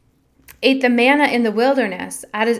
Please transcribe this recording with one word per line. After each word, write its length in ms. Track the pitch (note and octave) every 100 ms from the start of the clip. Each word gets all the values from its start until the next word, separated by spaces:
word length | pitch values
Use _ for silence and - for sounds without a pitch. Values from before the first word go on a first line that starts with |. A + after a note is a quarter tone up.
| _ _ _ _ _ -
ate 180 | B3+ C4+
the 80 | B3+
manna 360 | A#3+ A#3+ D4 C#4+
in 180 | A#3+
the 80 | A#3
wilderness. 760 | G#3 B3 C4+ A3 F#3 F#3 - -
As, 260 | G#3 A3+ A3+